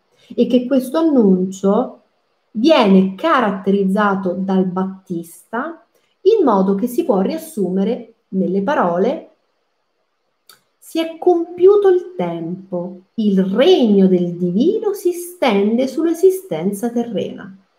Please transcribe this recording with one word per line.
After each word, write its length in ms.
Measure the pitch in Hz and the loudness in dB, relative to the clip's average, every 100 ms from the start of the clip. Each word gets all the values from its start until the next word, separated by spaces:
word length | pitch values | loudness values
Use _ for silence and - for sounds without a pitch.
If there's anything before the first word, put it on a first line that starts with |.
| _ _ _ | _ _ _
e 120 | - 240 | -4 0
che 180 | 247 247 | 0 0
questo 320 | 269 254 320 | -2 -2 -2
annuncio 1000 | 330 277 202 185 190 - 196 208 262 - _ _ _ _ _ | 2 4 4 2 0 -4 -2 0 -2 -10 _ _ _ _ _
viene 640 | 220 254 302 220 190 190 | -2 2 4 6 4 4
caratterizzato 1200 | - 320 294 220 190 196 196 190 196 208 196 190 190 | -2 0 0 0 -2 -2 0 0 0 0 0 -4 -4
dal 280 | 190 190 | -2 0
Battista 1200 | 185 180 190 - - 170 170 - _ 226 294 330 _ _ _ _ | 0 -2 -6 -8 -10 -10 -10 -18 _ -10 -8 -12 _ _ _ _
in 220 | 370 453 | 2 4
modo 300 | 302 202 190 | 4 2 2
che 140 | 196 240 | 0 -2
si 160 | - | -4
può 160 | 339 202 | -2 0
riassumere 920 | 190 320 - - 180 185 202 247 - _ _ | 0 -4 -8 -6 -4 -2 -2 -4 -10 _ _
nelle 300 | 190 170 185 | -4 -2 -2
parole: 680 | 196 - 190 170 214 311 - _ _ _ _ _ _ _ _ _ _ _ _ _ _ _ | -2 -2 0 0 -2 -4 -10 _ _ _ _ _ _ _ _ _ _ _ _ _ _ _
"Si 220 | - 320 | -10 -6
è 180 | 330 320 | -6 -2
compiuto 720 | - 339 339 - 359 415 403 | 0 0 -2 2 4 6 4
il 240 | 359 - - | 2 0 -6
tempo, 880 | 175 170 165 185 - 180 180 185 _ | -6 -6 -8 -10 -8 -8 -8 -12 _
il 280 | - 208 190 | -4 0 2
regno 640 | 190 202 302 359 240 196 190 | 0 2 4 4 4 4 4
del 260 | 180 175 | 4 0
divino 600 | 170 180 180 302 440 440 | -4 -2 0 0 0 -2
si 200 | 403 349 | -4 -4
stende 760 | 359 - - 277 202 208 233 262 | -4 -8 -4 -2 0 0 0 -2
sull'esistenza 1040 | - 320 330 381 370 - 151 175 196 240 | -2 -2 2 2 2 -4 -6 -4 -4 -4
terrena". 680 | 233 233 196 - - 196 190 _ | -4 -4 -6 -8 -10 -16 -20 _